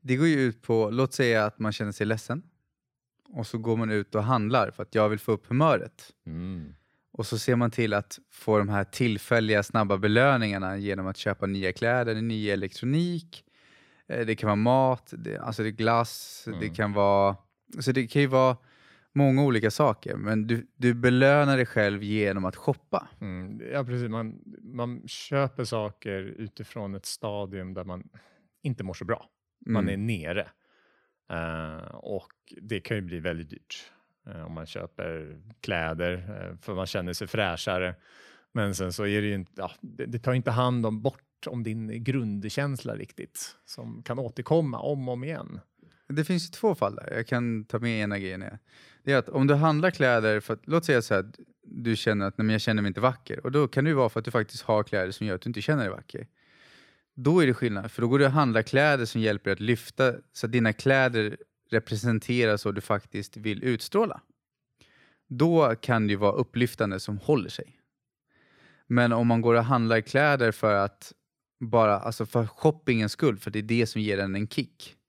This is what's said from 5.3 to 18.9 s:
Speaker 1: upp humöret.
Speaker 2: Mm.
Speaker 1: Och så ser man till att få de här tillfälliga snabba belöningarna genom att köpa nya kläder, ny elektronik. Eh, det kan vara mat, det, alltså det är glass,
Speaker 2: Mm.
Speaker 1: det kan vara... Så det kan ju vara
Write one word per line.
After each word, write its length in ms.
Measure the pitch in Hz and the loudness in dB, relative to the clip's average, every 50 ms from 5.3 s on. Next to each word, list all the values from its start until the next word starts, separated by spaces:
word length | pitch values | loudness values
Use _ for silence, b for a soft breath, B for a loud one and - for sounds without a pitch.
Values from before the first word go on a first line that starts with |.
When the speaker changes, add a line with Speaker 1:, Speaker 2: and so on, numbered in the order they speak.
Speaker 1:
upp 160 | 110 101 _ - | -2 -2 _ -4
humöret. 640 | 120 131 151 160 139 98 - - _ - - - _ _ _ | 0 2 4 4 2 2 0 -6 _ -20 -20 -20 _ _ _
Speaker 2:
Mm. 500 | 78 78 82 87 92 92 87 78 71 76 _ _ _ _ _ _ _ | -12 -10 -10 -8 -8 -10 -10 -12 -14 -16 _ _ _ _ _ _ _
Speaker 1:
Och 140 | _ - 113 - | _ -10 -6 -6
så 100 | - 110 | -4 -4
ser 180 | - - 123 | 0 2 2
man 160 | 120 120 117 | 4 2 0
till 220 | 110 - 117 107 101 | 2 0 0 2 0
att 260 | 101 101 _ - - _ _ | -2 -2 _ -14 -20 _ _
få 260 | _ - - - 110 104 | _ -10 0 2 4 4
de 120 | 101 98 | 4 2
här 140 | 107 101 98 | 2 0 -2
tillfälliga 800 | - - - 131 120 107 98 - - 123 117 113 107 107 104 101 | -2 -2 0 0 0 0 -2 0 2 2 2 4 4 2 2 2
snabba 340 | - - 117 107 98 101 98 | 2 2 0 2 2 2 2
belöningarna 800 | 98 104 107 117 131 143 139 123 113 104 101 98 95 92 98 98 | 2 4 4 6 6 6 4 4 2 0 -2 -2 -4 -4 -4 -4
genom 300 | 101 101 98 95 95 95 | -4 -4 -4 -4 -4 -6
att 100 | 98 - | -6 -4
köpa 280 | - 107 98 - - | -4 -4 -4 -2 -2
nya 280 | 98 98 95 95 92 92 | -2 -2 0 -2 -2 -2
kläder, 420 | - - 113 120 127 120 113 110 | 0 0 0 2 2 0 0 -2
ny 340 | 110 110 117 113 110 107 104 | -2 -2 -4 -4 -2 0 0
elektronik. 920 | 101 98 95 95 - - - 123 139 156 175 175 175 165 170 - - - _ b b b b b b b b b b b b b | 0 0 -2 -6 -8 -6 -4 -2 0 0 0 0 -2 -6 -8 -10 -20 -20 _ b b b b b b b b b b b b b
Eh, 180 | - 120 120 | -6 -4 -2
det 100 | 110 113 | -2 -2
kan 120 | - - 107 | -2 0 0
vara 80 | 104 | 2
mat, 580 | 104 107 120 127 135 131 131 127 123 _ - - - | 2 4 4 4 4 4 4 2 0 _ -14 -16 -12
det, 200 | 113 110 104 98 | -10 -8 -8 -8
alltså 260 | - 123 113 - 110 | -6 -8 -6 -4 -4
det 60 | 110 | -4
är 20 | |
glass, 720 | 107 110 110 113 117 117 117 117 - - - - - - - 117 | -2 0 2 2 4 4 2 0 -4 -14 -14 -16 -18 -14 -12 -10
Speaker 2:
Mm. 120 | 104 87 | -8 -6
Speaker 1:
det 100 | 101 104 | -6 -6
kan 240 | 82 92 110 104 101 | -2 -2 -2 -2 2
vara... 420 | 104 101 98 101 98 98 98 98 - _ _ _ _ _ _ - - | 2 4 4 4 4 4 2 2 -2 _ _ _ _ _ _ -12 -6
Så 120 | 123 127 | -2 0
det 160 | 131 135 127 107 | 0 0 -2 0
kan 140 | - 147 | 2 2
ju 60 | 143 131 | 2 4
vara 300 | 131 131 131 131 127 120 b b b b b b | 4 4 4 4 2 0 b b b b b b